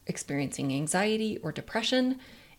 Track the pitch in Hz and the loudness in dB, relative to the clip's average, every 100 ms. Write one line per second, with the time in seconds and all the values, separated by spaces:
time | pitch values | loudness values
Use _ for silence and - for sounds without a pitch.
0 | - 175 - 143 139 - 139 135 151 180 | -8 -6 -2 -2 0 -2 0 0 2 2
1 | 208 220 220 - 160 151 - 226 233 254 | 2 2 0 -2 -4 -6 -4 -2 2 4
2 | 254 262 - - - | 4 0 -6 -20 -20